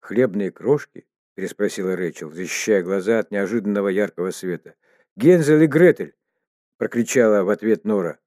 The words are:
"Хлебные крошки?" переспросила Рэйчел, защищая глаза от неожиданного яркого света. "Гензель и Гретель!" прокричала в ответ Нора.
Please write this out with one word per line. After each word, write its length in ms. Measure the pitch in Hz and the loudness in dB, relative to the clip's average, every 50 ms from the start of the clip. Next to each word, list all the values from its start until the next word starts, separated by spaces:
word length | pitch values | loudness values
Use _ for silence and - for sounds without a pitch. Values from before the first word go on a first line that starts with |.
"Хлебные 500 | _ - 98 110 127 113 87 104 101 92 | _ -6 0 0 0 0 0 -4 -6 -6
крошки?" 560 | - - - 110 143 147 - _ _ - _ _ _ _ _ _ _ - | -8 -6 -2 -2 -2 -2 -2 _ _ -20 _ _ _ _ _ _ _ -12
переспросила 560 | 95 90 - _ 104 98 - - 95 92 92 | -12 -12 -6 _ -4 -4 -4 -4 -4 -4 -4
Рэйчел, 340 | 90 92 85 76 - 85 78 | -4 -4 -6 -8 -10 -14 -14
защищая 520 | 78 85 95 85 - - - - 107 98 87 | -12 -12 -10 -8 -8 -6 -2 0 2 2 2
глаза 360 | 87 95 98 90 101 117 113 | 0 -4 -2 0 0 0 0
от 120 | 110 _ | -2 _
неожиданного 580 | 104 101 101 92 107 120 98 104 101 101 98 101 | -4 -4 -4 -2 -2 -4 -2 -2 -2 0 0 0
яркого 420 | 92 98 104 92 _ - 87 92 | 0 0 -2 -2 _ -6 -6 -6
света. 440 | 87 - - 92 87 80 _ - _ _ _ _ _ _ _ _ _ | -6 -8 -8 -8 -8 -8 _ -18 _ _ _ _ _ _ _ _ _
"Гензель 460 | - 110 156 180 175 156 139 156 151 160 | 0 4 4 6 6 6 4 4 4 4
и 40 | |
Гретель!" 480 | 156 135 156 175 180 143 - 92 76 _ _ _ _ _ _ _ _ _ _ _ _ _ | 4 4 6 6 6 4 4 -4 -12 _ _ _ _ _ _ _ _ _ _ _ _ _
прокричала 680 | _ 113 107 - 117 117 - - 131 120 110 107 104 95 | _ -8 -4 -2 -2 -2 0 2 2 4 4 4 2 2
в 40 | 92 | 2
ответ 380 | 104 101 104 110 110 - _ | 0 -2 0 0 0 0 _
Нора. 320 | 104 107 101 90 85 - _ _ | -2 -2 0 0 -2 -6 _ _